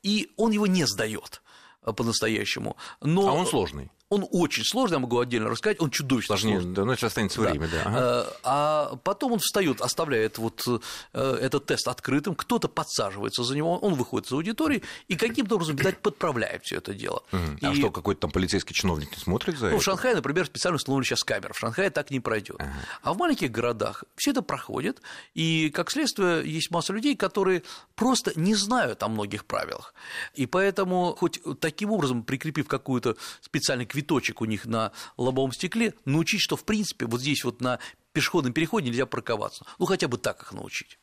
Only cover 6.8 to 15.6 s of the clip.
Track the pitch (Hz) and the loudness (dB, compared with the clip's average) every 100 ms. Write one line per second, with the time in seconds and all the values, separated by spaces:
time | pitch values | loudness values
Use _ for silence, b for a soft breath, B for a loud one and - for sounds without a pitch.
6.8 | 104 127 117 - 101 - 110 73 80 80 | 2 2 0 0 -2 2 2 2 0 0
7.8 | - 120 127 120 - - 127 135 147 151 | 0 2 2 2 0 -4 0 2 4 2
8.8 | 147 131 - 202 269 226 - 208 180 120 | 0 -2 -4 0 0 2 2 2 2 2
9.8 | 123 - 160 120 110 - 113 - - 120 | 0 0 2 2 2 0 -4 -2 -2 -2
10.8 | B B B 123 135 123 131 147 - 135 | B B B -2 0 0 0 0 0 -2
11.8 | - 127 - 139 147 160 - 240 160 - | -2 -4 0 0 0 -4 0 0 0 -4
12.8 | 151 - 104 98 110 - 120 139 165 175 | -4 -2 -2 -2 -4 -2 -2 0 0 0
13.8 | 202 147 120 113 - 135 170 226 311 262 | 0 0 0 -2 -2 -2 -2 0 2 0
14.8 | B B - 180 226 226 208 214 | B B -6 0 0 0 2 0